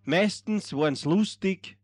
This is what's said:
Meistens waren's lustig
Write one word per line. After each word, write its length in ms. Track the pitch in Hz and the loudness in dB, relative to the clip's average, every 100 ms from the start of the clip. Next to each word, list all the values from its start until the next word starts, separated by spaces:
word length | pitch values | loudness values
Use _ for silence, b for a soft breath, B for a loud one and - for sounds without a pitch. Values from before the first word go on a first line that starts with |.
Meistens 720 | 131 165 208 - - 214 - | 0 2 2 0 -4 -4 -4
waren's 320 | 143 151 131 | 0 0 0
lustig 720 | 143 190 214 - 190 185 - - | 2 2 2 -2 -4 -4 -8 -20